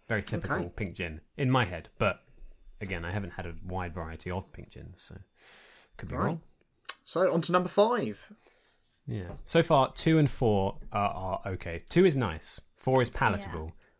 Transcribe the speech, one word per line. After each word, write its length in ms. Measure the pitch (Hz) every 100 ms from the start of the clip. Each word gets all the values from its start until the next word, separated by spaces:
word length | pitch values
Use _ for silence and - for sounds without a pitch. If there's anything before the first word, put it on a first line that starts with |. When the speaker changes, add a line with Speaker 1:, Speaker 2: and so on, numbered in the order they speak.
| -
Speaker 1:
Very 140 | 110
typical 320 | - 95 - 170
Speaker 2:
Okay. 120 | -
Speaker 1:
pink 220 | - 98 -
gin 240 | 87 78 - -
in 120 | 127
my 120 | 131
head, 240 | 101 85 - _
but 240 | 104 - _ - - - - -
again, 240 | 95 87
I 80 | 85
haven't 180 | 101 98
had 160 | - 85
a 80 | 82
wide 300 | 92 92 90
variety 340 | 87 80 80 90
of 240 | 90 -
pink 180 | - -
gins, 300 | - 80 90
so 160 | - - - _ - - - - _ -
could 120 | 90
be 80 | 127
Speaker 2:
Right. 80 |
Speaker 1:
wrong. 160 | 151 165 - _ _ _ - -
Speaker 2:
So 280 | - 165 180
on 100 | 170
to 100 | 165
number 160 | 180 180
five. 640 | - 214 240 120 101 - - _ _ _ _ _ _ -
Speaker 1:
Yeah. 280 | 110 87 -
So 180 | - 170
far, 300 | 160 147 131
two 260 | - 123 120
and 100 | 143
four 500 | - 117 101 98 - -
are, 180 | 104 101
are 420 | 90 92 95 101
okay. 320 | 95 90 85 -
Two 160 | 165
is 120 | 185 135
nice. 440 | 104 78 - - -
Four 280 | _ - 131
is 80 | 120
palatable. 560 | - 120 98 92 82 78
Speaker 3:
Yeah. 200 | - _